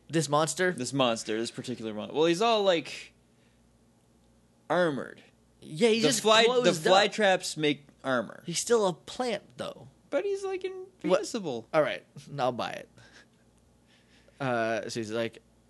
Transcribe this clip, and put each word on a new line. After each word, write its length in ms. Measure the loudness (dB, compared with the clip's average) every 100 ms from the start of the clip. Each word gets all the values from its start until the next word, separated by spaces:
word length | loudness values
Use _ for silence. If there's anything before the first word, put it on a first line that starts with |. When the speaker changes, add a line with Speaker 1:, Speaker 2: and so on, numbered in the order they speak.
| -4
Speaker 1:
this 200 | -2 0
monster. 440 | 0 0 0 -2
Speaker 2:
This 200 | -2 -4
monster, 460 | 0 0 0 -4 -4
this 100 | -4
particular 420 | -8 -10 -8 -8
mon-, 180 | -8 -6
well, 120 | 0 2
he's 160 | 2
all, 200 | 2 2
like, 500 | 2 2 0 -12 -16 _ _ _ _ _ _ _ _ _ _ _ _ _ _ _ -2
armored. 520 | 0 2 0 -8 -14 -20 _ _ _
Speaker 1:
Yeah, 280 | -12 0 2
he's 140 | 4
Speaker 2:
The 60 | 2
Speaker 1:
just 120 | 2
Speaker 2:
fly, 200 | 4 6
the 60 | 6
Speaker 1:
closed 340 | 4 4 2
Speaker 2:
fly 240 | 4 6 4
Speaker 1:
up. 60 |
Speaker 2:
traps 440 | 2 2 2 0 0
make 300 | 0 0 -6 _
armor. 380 | -2 -2 -2 -10 -8
Speaker 1:
He's 120 | -4
still 280 | 2 2 2
a 60 |
plant, 500 | -2 -10 -6 -4 -6 -8 -12
though. 320 | -12 -12 -20 _ -6
Speaker 2:
But 140 | -4
he's, 200 | -2 -4
like, 180 | -6 -6 -8 -10 -16 _
Speaker 1:
What? 160 | 0 0
Speaker 2:
invincible. 500 | 0 -6 -4 -6 -2
Speaker 1:
All 100 | 0
right, 200 | 0 -2 -10 -20 -14 -4
I'll 140 | -2
buy 180 | -2 -6
it. 160 | -8 -16 -20 -20 -20 -20 _ _ _ _ _ _ _ _ _ _ -8
Uh, 480 | -4 -2 -2 -2 -4
so 120 | -8
he's 100 | -6
like, 300 | -4 -4 -8 _ _ _